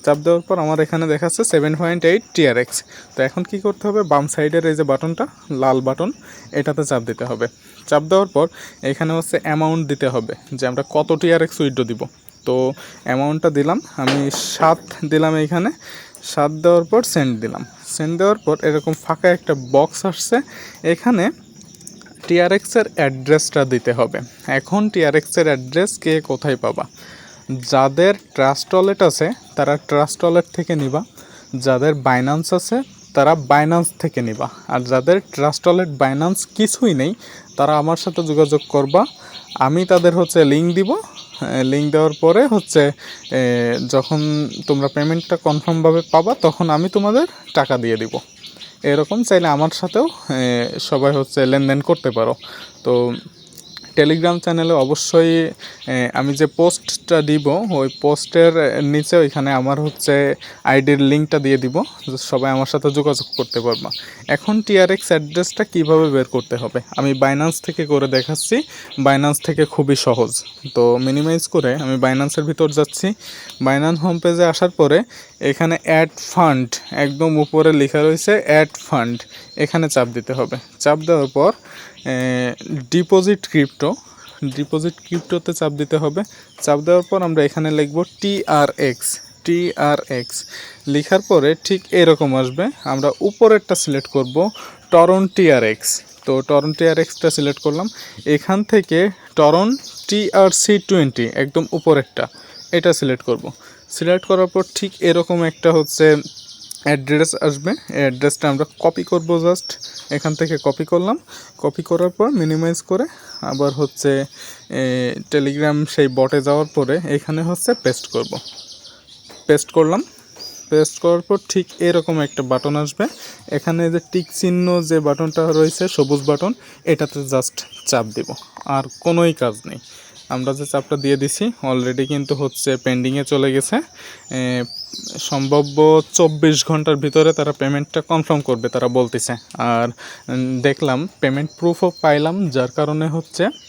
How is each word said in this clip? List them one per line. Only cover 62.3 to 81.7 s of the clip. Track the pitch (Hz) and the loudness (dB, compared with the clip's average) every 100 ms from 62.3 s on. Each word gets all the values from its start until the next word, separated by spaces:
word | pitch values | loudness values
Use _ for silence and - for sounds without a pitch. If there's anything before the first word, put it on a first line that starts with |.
| 131 135 | -2 0
আমার | 131 135 | -2 -2
সাথে | 147 147 | -2 0
যোগাযোগ | 143 147 139 - - | 0 0 -2 -6 -8
করতে | 127 120 | -4 -2
পারবা। | 117 113 - - - - - | -2 -4 -8 -12 -14 -18 -4
এখন | 143 - 214 | -4 0 -2
টিআরএক্স | 214 196 180 190 - | 2 4 4 2 0
অ্যাড্রেসটা | 160 147 165 180 - | 0 0 -4 -4 -4
কীভাবে | 214 175 151 160 160 | -2 0 4 4 4
বের | 135 127 | 2 0
করতে | 127 - 117 | -4 -4 -6
হবে? | 113 123 - - | -4 -6 -6 -4
আমি | 139 | -2
Binance | 135 135 139 160 - | 2 2 2 -2 -2
থেকে | - 160 151 | -8 -6 0
করে | 147 135 | 0 2
দেখাচ্ছি, | 131 127 156 - 233 311 - - - | -2 -2 -6 -2 -2 -2 -14 -14 0
Binance | 135 139 147 143 - | 2 4 2 0 -4
থেকে | 151 151 | 0 0
খুবই | - 139 135 | 0 0 2
সহজ। | - 120 113 113 - - 135 | 2 0 0 -2 -10 -18 -6
তো | 120 120 123 | 0 2 2
মিনিমাইজ | 131 139 156 165 - | 0 0 0 -2 0
করে | 165 135 139 | -2 0 -2
আমি | 135 131 | -2 0
Binance-এর | 131 131 143 - | 2 2 -2 -2
ভিতর | 151 151 160 | -4 0 0
যাচ্ছি। | 143 147 - 190 214 - - - - | 2 -2 -2 -4 -6 -12 -18 -18 -4
Binance | 131 139 156 170 | 0 2 0 0
হোম | 180 170 | -2 0
পেজে | 175 170 170 | 0 2 2
আসার | 160 180 | 2 -2
পরে | - 147 160 240 - - - | 2 4 4 0 -12 -20 -6
এখানে | 139 143 165 165 | -4 0 -2 -2
অ্যাড | - 160 160 - | 2 2 2 -4
ফান্ড | - - 165 135 123 - - | -6 2 4 2 -2 -8 -8
একদম | 135 143 143 160 151 | -4 -4 0 0 0
উপরে | 147 156 156 | 2 4 4
লেখা | 156 139 151 | 4 2 2
রয়েছে | 156 160 - 208 - | 2 2 2 0 4
অ্যাড | 151 156 - | 4 4 -2
ফান্ড, | - 170 117 120 - - - - | -4 -2 -2 -4 -10 -20 -18 -4
এখানে | 151 170 156 | -2 0 0
চাপ | 139 120 | 0 0
দিতে | 120 110 | -4 -8
হবে। | 131 123 123 - - | -4 -4 -6 -12 -2
চাপ | 147 156 | 0 2
দেওয়ার | 156 160 139 | 2 2 2
পর, | 139 170 226 - | 2 2 0 -16